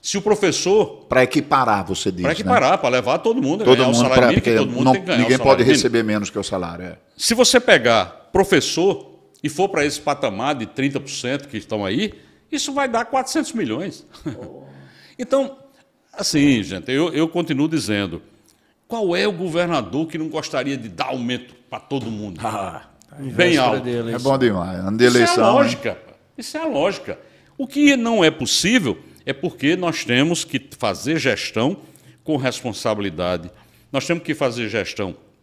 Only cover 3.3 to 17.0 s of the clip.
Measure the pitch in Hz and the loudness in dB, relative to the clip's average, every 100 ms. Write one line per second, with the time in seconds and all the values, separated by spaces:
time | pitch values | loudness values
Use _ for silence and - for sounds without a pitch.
3.3 | 233 135 180 123 123 127 117 123 131 123 | 0 0 0 4 6 6 4 4 6 6
4.3 | 110 120 113 107 120 131 127 - 120 120 | 4 4 2 2 2 4 2 2 0 2
5.3 | 127 127 131 123 143 123 117 110 107 101 | 2 4 4 6 4 4 0 0 -2 -2
6.3 | 107 98 98 85 85 90 82 _ - - | -6 -4 -4 -6 -10 -14 -16 _ -6 -2
7.3 | 233 240 254 240 175 120 113 92 - - | 2 4 4 6 4 6 2 2 -6 -4
8.3 | 185 190 165 - - 185 165 - - _ | 0 4 2 2 0 0 0 -8 -20 _
9.3 | _ 147 - 196 185 143 - - 143 131 | _ -8 -2 -2 0 -2 -2 -4 -2 -4
10.3 | 98 127 147 110 - 131 139 - - 123 | -4 -4 -4 -6 -4 -2 -4 -8 -8 -6
11.3 | 143 143 110 - 110 98 117 208 - _ | -6 -6 -12 -6 -4 -2 -2 -4 -8 _
12.3 | _ _ 294 - 277 277 233 233 262 254 | _ _ -8 -6 -4 -2 -2 -2 -4 -2
13.3 | - 285 226 147 110 190 - - - 156 | -4 -4 -4 -4 -4 -6 -12 -20 -14 -12
14.3 | 110 - - - - - - - _ 247 | -12 -14 -18 -20 -20 -20 -20 -20 _ -2
15.3 | 269 277 - - _ _ _ _ - 202 | -2 -2 -8 -20 _ _ _ _ -8 -2
16.3 | - 143 123 90 92 82 131 | 2 4 4 0 -8 -4 -2